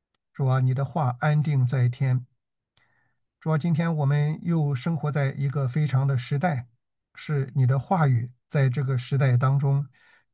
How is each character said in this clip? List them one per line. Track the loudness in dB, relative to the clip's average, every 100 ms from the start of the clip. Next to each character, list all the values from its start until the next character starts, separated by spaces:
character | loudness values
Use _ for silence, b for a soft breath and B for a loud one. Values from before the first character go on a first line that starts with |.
| _ _ _
主 | -4 0
啊， | 2
你 | 2
的 | 0 -4
话 | -2 -2 0
安 | 0 2
定 | 2 2 2
在 | 2 0
天。 | 0 0 0 -4 _ _ _ _ _ _ _ _ _ _ _
主 | -2
啊， | 0
今 | 0
天 | 0 0 0
我 | 0
们 | 2 0 -2
又 | -2 0 0
生 | -2 -2 -2
活 | -2
在 | -2 -2
一 | -2 -4
个 | -2 -2
非 | -2 0
常 | 0 0
的 | -2
时 | -2 -2
代， | 0 -2 -6 _ _ _ _
是 | -20 -6 -4 -2 0
你 | 2
的 | 2
话 | 0 2 2
语 | 2 -2 -12 _
在 | 0 0
这 | 0
个 | -2 -4
时 | -2 0
代 | 2 2
当 | 2 2
中 | 2 0 -2 b b b b